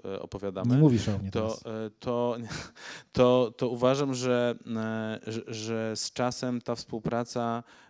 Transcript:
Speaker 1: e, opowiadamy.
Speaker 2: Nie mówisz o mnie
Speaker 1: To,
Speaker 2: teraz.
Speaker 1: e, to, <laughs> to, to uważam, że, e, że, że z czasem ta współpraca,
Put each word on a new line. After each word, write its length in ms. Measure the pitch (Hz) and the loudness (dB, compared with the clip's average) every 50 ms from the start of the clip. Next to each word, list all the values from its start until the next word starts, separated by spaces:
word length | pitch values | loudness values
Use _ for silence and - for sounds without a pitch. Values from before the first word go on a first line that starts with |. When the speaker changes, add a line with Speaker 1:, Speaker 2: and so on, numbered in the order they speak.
| - | -10
Speaker 1:
e, 160 | 98 98 92 | -10 -8 -8
opowiadamy. 520 | - - - 98 98 98 92 95 95 120 127 | -10 -10 -10 -8 -6 -6 -4 -2 2 4 6
Speaker 2:
Nie 60 | 139 | 8
mówisz 280 | 156 147 120 107 101 110 | 8 8 6 6 2 0
o 100 | 101 95 | -2 -2
mnie 120 | 95 95 | -4 -4
Speaker 1:
To, 100 | 98 113 110 110 | -2 -2 -2 -2
Speaker 2:
teraz. 180 | - - - | -4 -6 -8
Speaker 1:
e, 240 | 113 110 110 110 107 - _ | -10 -8 -6 -8 -8 -10 _
to, 360 | - 127 120 120 120 120 117 120 117 107 - - - - | -6 -4 -2 0 0 -2 -2 -4 -6 -10 -10 -10 -12 -12
<laughs> 400 | - - - - - - - _ | -18 -18 -18 -16 -16 -16 -18 _
to, 400 | - - 123 123 127 127 123 107 - | 4 6 6 8 8 6 4 2 0
to 120 | - 131 117 | -4 -4 -2
uważam, 460 | 123 120 127 127 135 139 147 135 131 | 0 2 4 4 4 4 0 -2 -2
że, 400 | 123 123 127 123 120 120 120 117 - - - 113 | -2 0 2 2 2 2 0 0 -4 -6 -6 -4
e, 340 | 110 110 110 110 113 110 110 110 - - | -4 -4 -2 -4 -4 -4 -4 -6 -6 -8
że, 160 | 110 110 113 - - | -8 -8 -8 -8 -8
że 480 | 113 110 107 110 113 113 110 110 110 | -8 -8 -6 -4 -4 -2 -2 -4 -4
z 160 | 107 - - | -4 -6 -6
czasem 480 | - - 123 123 120 - 131 127 123 120 | -2 -2 -2 -2 -2 -2 -4 -4 -4 -4
ta 140 | - - 120 | -4 -4 -6
współpraca, 880 | - - - 120 113 - - 117 120 120 - - 123 117 117 117 117 117 - - - - _ | -6 -6 -8 -8 -6 -4 -2 -2 -2 -2 -2 -4 -4 -2 -2 -2 -4 -6 -12 -20 -20 -20 _